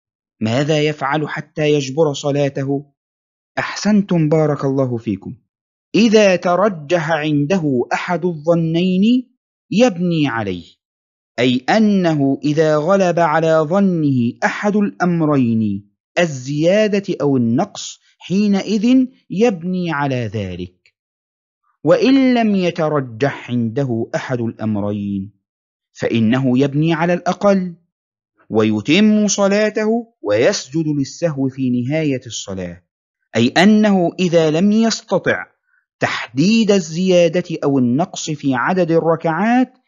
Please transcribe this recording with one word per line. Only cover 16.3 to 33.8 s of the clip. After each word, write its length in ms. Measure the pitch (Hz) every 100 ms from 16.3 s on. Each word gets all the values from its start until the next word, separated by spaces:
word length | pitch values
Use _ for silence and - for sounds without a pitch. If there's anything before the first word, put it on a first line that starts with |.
| 135 127 147 165 202 214 202 196 156
أو 160 | 143 135
النقص، 640 | 117 123 202 - - - _ _
حينئذ 880 | - 185 208 196 - 214 226 262 254 _ -
يبني 600 | 175 240 185 175 185 170
على 240 | 147 143 127
ذلك. 600 | 113 107 95 90 90 _ _ _ _ _ _ _ _ _ _ _
وإن 500 | 143 175 247 269 262
لم 220 | 240 220 196
يترجح 960 | 175 170 156 151 127 110 139 - -
عنده 580 | 120 113 117 135 113 110 165
أحد 260 | - 123
الأمرين، 920 | 113 113 110 104 101 104 101 101 101 _ _ _ _ _ _
فإنه 640 | - - 117 110 127 135 123
يبني 340 | 139 143 160
على 200 | 156 170
الأقل 640 | 175 180 185 202 196 180 170 _ _ _ _ _ _ -
ويتم 800 | 107 110 107 104 175 214 214 208
صلاته 840 | 202 196 202 214 214 214 233 233 _
ويسجد 640 | 101 104 151 208 131 156 156
للسهو 640 | 147 135 - 170 139 135
في 200 | 135 131
نهاية 520 | 123 123 156 156 127 120
الصلاة، 560 | - - 95 90 87 _ _ _ _ _ 113
أي 120 | 120
أنه 640 | 156 196 214